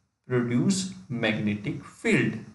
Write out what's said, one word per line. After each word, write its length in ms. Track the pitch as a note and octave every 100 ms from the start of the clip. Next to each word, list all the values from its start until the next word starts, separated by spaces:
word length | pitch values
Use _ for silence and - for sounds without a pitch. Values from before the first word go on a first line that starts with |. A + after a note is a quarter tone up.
| _ _ -
produce 480 | B2 A#2+ A#2+ F#3+ F#3+ - - -
magnetic 640 | A#2 A2 G#2+ G#2 G#2 C#3+ C3+
field। 600 | - - A#3 F3 A2 A2 -